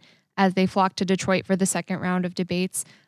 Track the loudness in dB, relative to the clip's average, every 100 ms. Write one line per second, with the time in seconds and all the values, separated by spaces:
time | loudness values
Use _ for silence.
0 | _ _ _ 0 2 2 2 2 0 0
1 | 0 0 0 -2 0 0 0 -2 -4 -4
2 | -2 -2 -2 -4 -4 -2 -4 -6 -12 -16